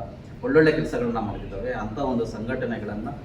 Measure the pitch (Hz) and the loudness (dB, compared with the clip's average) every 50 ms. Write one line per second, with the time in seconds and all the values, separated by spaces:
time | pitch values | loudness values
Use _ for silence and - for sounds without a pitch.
0 | 90 - - - - - - - - 131 139 160 156 156 - - - - - 123 | -6 -8 -10 -14 -14 -14 -10 -6 0 4 8 8 8 8 8 4 2 0 -2 -2
1 | 120 117 113 - 104 104 101 101 - - - 98 120 127 123 110 107 107 110 139 | 0 0 0 -2 -2 -2 -4 -6 -6 -8 -6 -6 -4 -4 -4 -4 -4 -6 -4 -2
2 | 135 131 123 117 113 - - 104 110 123 131 117 123 117 113 101 104 104 104 104 | -2 0 0 0 0 -2 -4 -4 -4 -2 -2 -2 -2 -2 -2 -4 -4 -4 -6 -6
3 | 117 - - - - | -6 -6 -8 -8 -10